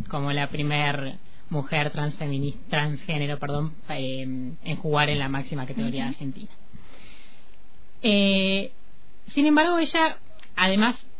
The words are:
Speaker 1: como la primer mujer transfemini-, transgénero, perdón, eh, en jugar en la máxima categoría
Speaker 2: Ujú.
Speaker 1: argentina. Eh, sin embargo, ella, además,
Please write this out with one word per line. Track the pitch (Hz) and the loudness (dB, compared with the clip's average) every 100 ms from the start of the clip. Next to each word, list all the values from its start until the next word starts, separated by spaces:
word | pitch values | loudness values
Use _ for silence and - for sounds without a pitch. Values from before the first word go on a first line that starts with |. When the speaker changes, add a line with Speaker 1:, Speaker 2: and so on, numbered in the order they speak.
| - | -2
Speaker 1:
como | 147 139 | -2 0
la | 143 143 | 0 0
primer | 151 147 147 147 143 135 - - - - | 0 0 2 0 0 -4 -4 -6 -6 -2
mujer | 151 135 156 147 | -2 0 0 0
transfemini-, | 151 147 - 147 139 143 - - | 0 -2 -2 0 0 0 -2 0
transgénero, | 151 151 143 - 151 143 147 | 0 0 0 -2 0 0 -2
perdón, | 143 143 156 156 - | -2 0 0 -2 -4
eh, | 143 131 131 | -4 -4 -4
en | 131 131 127 - 165 156 | -4 -2 -4 -4 -4 -2
jugar | 156 147 147 | 2 4 4
en | 143 | 2
la | 135 | 0
máxima | 135 - 143 131 | -2 -2 -2 -2
categoría | 131 226 135 | -2 -2 0
Speaker 2:
Ujú. | 117 | -2
Speaker 1:
argentina. | - 139 - - - - - - - - - - - - - - - - - | -2 -4 -4 -4 -4 -6 -4 -4 -6 -6 -6 -4 -4 -4 -4 -4 -4 -4 0
Eh, | 226 202 196 190 190 196 202 - - - - - - | 2 4 4 4 2 0 -2 -4 -4 -4 -4 -4 -2
sin | 285 302 | 2 6
embargo, | 302 330 339 | 6 6 4
ella, | 311 330 320 - - - - - | 2 4 2 0 -4 -6 -2 2
además, | 185 196 226 247 - | 4 6 4 2 -4